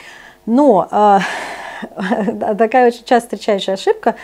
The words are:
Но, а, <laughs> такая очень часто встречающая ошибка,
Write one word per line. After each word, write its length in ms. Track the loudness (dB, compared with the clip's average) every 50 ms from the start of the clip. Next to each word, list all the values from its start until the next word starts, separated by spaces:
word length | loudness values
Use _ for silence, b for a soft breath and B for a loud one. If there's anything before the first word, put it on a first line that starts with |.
| B B B B B B B B _
Но, 440 | 0 2 4 4 4 4 2 2 0
а, 300 | 0 2 4 4 4 2 B B B B B B B B B B B B
<laughs> 760 | B -14 -10 -8 -6 -4 -4 -2 -2 -4 -4 -4 -4 -4 -2 0
такая 300 | 0 2 2 4 4 2
очень 160 | 2 -2 -2
часто 320 | 0 0 0 0 -2 -8
встречающая 380 | -6 -4 -2 -2 -2 -2 -4 -6
ошибка, 420 | -2 -2 -2 -2 0 -2 -4 -4 B